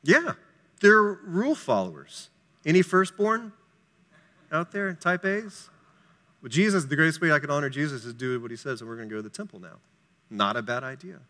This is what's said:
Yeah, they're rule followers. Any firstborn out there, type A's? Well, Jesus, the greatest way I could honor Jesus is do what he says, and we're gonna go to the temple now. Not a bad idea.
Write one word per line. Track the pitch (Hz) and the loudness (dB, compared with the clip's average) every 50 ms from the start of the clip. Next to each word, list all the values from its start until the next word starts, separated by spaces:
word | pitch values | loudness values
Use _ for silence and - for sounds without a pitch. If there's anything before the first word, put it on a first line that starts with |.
| - | 4
Yeah, | 143 208 302 339 - - - _ _ _ _ _ _ _ _ | 4 4 4 2 -2 -8 -10 _ _ _ _ _ _ _ _
they're | - 202 214 220 | 6 8 8 8
rule | 214 208 196 - - 196 170 185 233 285 311 | 6 2 -2 -6 -10 -4 -2 0 0 0 0
followers. | - - - 120 101 95 92 80 73 69 - - - - - _ _ _ _ _ _ _ | -2 0 0 0 0 0 -4 -8 -14 -18 -18 -18 -18 -18 -20 _ _ _ _ _ _ _
Any | 151 160 185 | 4 4 4
firstborn | 180 175 185 185 190 185 - - 208 214 220 226 233 214 - _ _ _ _ _ _ _ _ _ _ _ _ _ _ _ _ _ _ _ | 4 6 4 2 2 2 -2 -2 0 0 0 -2 -4 -10 -18 _ _ _ _ _ _ _ _ _ _ _ _ _ _ _ _ _ _ _
out | 156 160 170 - | -4 -4 -4 -4
there, | - 202 202 190 175 | -6 -4 -4 -4 -6
type | 156 - 175 180 180 185 | -2 0 0 0 0 0
A's? | 190 196 214 226 202 - - - - _ _ _ _ _ _ _ _ _ _ _ _ _ _ | -2 -2 -2 -6 -10 -16 -18 -20 -20 _ _ _ _ _ _ _ _ _ _ _ _ _ _
Well, | - 123 | -14 -2
Jesus, | 113 156 202 214 196 185 147 | 0 2 2 4 2 0 0
the | 135 147 | 0 2
greatest | 143 160 160 156 160 | 4 4 2 2 2
way | 170 165 | 2 2
I | 151 143 | 2 2
could | 139 147 | 2 0
honor | 143 147 147 139 | -2 -2 -2 -4
Jesus | 127 139 147 151 139 123 107 | -2 -4 -4 -4 -4 -8 -10
is | 120 117 | -12 -10
do | 117 127 127 127 120 | -6 -4 -4 -4 -4
what | 117 117 | -6 -8
he | 117 | -14
says, | 113 - 143 127 110 | -10 -8 -8 -8 -8
and | 117 113 | -10 -14
we're | 117 | -12
gonna | 117 113 107 | -12 -12 -10
go | 110 | -10
to | 107 | -10
the | 107 107 | -10 -10
temple | - - 214 196 - 98 | -12 -14 -14 -14 -14 -20
now. | 90 82 - _ _ _ _ _ _ _ _ _ _ _ | -20 -20 -20 _ _ _ _ _ _ _ _ _ _ _
Not | 110 101 101 101 107 | -4 -2 -2 0 0
a | 120 | -4
bad | 113 113 120 123 131 | -4 -4 -4 -4 -4
idea. | 131 131 135 160 185 180 - 131 | -8 -14 -14 -16 -18 -20 -20 -20